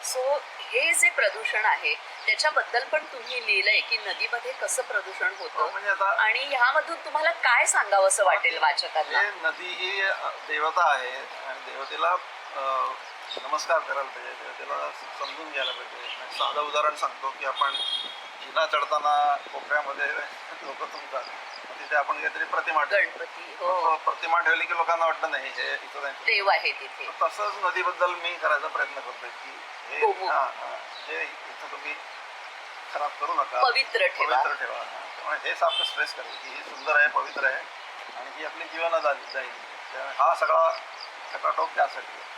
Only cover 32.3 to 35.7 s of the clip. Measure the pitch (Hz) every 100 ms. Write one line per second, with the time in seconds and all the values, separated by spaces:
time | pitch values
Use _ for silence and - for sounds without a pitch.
32.3 | - - - - - - 147 147 - 147
33.3 | 151 135 123 - - - 226 180 - -
34.3 | 127 151 143 123 117 - - - - -
35.3 | 151 - - -